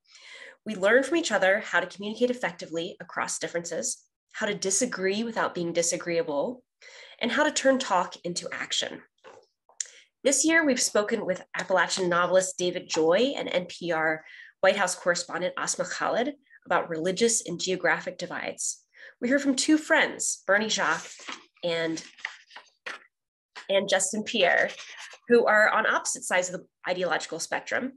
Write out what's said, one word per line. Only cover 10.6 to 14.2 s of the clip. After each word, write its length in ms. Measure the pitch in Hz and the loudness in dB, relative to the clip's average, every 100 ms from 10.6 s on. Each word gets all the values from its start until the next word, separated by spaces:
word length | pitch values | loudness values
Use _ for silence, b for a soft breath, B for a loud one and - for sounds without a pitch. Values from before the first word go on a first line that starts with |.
| 302 | 4
we've 160 | 247 | 2
spoken 440 | - 208 208 220 135 | 2 0 0 -2 -2
with 200 | 185 - - | -4 -6 -8
Appalachian 520 | 180 185 180 - 180 | 0 2 2 0 2
novelist 480 | 175 175 185 185 - | 4 4 4 2 0
David 320 | 180 180 180 | -2 -2 -2
Joy 460 | - 160 185 262 - | 2 4 4 2 -2
and 100 | 190 | -2
N 200 | 185 180 | -2 -4
P 260 | - 170 | -6 -4
R 320 | 160 160 156 | 0 0 -2